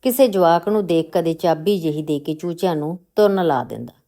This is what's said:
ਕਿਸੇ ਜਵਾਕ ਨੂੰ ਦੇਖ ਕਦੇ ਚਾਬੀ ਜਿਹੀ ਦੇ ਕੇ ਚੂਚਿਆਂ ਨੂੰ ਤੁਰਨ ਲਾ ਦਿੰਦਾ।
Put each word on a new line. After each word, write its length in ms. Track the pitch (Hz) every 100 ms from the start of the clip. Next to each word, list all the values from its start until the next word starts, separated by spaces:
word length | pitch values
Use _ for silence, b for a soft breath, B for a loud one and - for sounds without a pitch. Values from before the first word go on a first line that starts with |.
ਕਿਸੇ 260 | 262 247 262
ਜਵਾਕ 400 | 196 170 170 170
ਨੂੰ 180 | 214 185
ਦੇਖ 240 | 170 165
ਕਦੇ 220 | 190 165
ਚਾਬੀ 460 | 160 180 160 156 202
ਜਿਹੀ 220 | 165 151
ਦੇ 160 | 156 147
ਕੇ 160 | 143
ਚੂਚਿਆਂ 420 | 156 175 170 190 160
ਨੂੰ 220 | 151 180 _ -
ਤੁਰਨ 300 | 208 196 170
ਲਾ 180 | 139
ਦਿੰਦਾ। 300 | 117 110 120 _